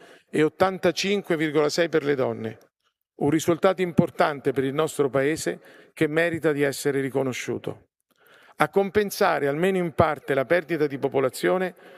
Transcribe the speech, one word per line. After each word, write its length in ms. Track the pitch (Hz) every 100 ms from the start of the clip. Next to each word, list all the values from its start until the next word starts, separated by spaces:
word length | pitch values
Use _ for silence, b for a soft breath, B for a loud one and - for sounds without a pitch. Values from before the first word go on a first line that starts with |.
| B B _
e 140 | -
ottantacinque 920 | 156 - 190 185 180 - 190 202 - 160
virgola 320 | 156 147 147
sei 200 | 175 170
per 160 | 156
le 100 | 143
donne. 440 | 135 120 113 110 113 - _ _ _ _ -
Un 140 | 143
risultato 500 | 156 175 165 190 180
importante 720 | 180 - 170 - 170 143 139
per 100 | 131
il 120 | 135
nostro 340 | 143 156 - 139
Paese 500 | 139 139 160 170 180 B B B
che 120 | - 156
merita 460 | 160 170 165 151
di 80 | 143
essere 400 | 143 127 147 135
riconosciuto. 920 | 135 135 135 120 - 110 - - _ _ _ b b b b -
A 120 | 151
compensare, 800 | 196 196 214 202 - 190 151 139
almeno 300 | 147 190 185
in 140 | 175
parte, 420 | - 160 147 -
la 100 | 135
perdita 420 | 127 175 147 160 147
di 120 | 135
popolazione 760 | 131 135 131 - 175 180 185 - B